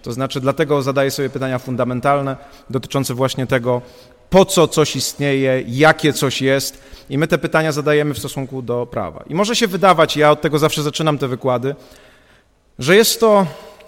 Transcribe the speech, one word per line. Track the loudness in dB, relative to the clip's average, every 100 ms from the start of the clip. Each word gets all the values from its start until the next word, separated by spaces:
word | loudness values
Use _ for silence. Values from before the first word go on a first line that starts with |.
To | -10
znaczy, | -6 -6 -2
dlatego | -4 -2 -2 0
zadaje | 0 -2 -2
sobie | -2 -6
pytania | -4 -6 -6
fundamentalne | -6 -4 -4 -2 0 0 -2 -8 -14 -20 -8
dotyczące | -6 -4 -4 -4
właśnie | -2 -2 -2 -2
tego, | -2 0 -2 -4 -20 -20 _ _
po | 4 4
co | 4 2
coś | 2 0 -2
istnieje, | -6 -4 -2 0 0 0 -4
jakie | 2 4 4 0
coś | 0 -2 0
jest. | 0 0 -2 -12 -20 -20 -8
I | -4
my | 0
te | 0
pytania | 0 0 0
zadajemy | -2 2 2 2
w | -4
stosunku | -8 -8 -8 -10
do | -6 -4 -4
prawa. | -6 -8 -10 -6
I | -2
może | 0 0
się | -2
wydawać, | 2 4 6 4 4
ja | 4
od | 4
tego | 0 0
zawsze | 0 0
zaczynam | -4 -2 -2 0
te | -4
wykłady, | -4 -2 -2 -4 -8 -16 -20 -20 _ _ _ _ _ _ -8
że | 4 4
jest | 4 2
to | 4 4 2 -6 -20 -20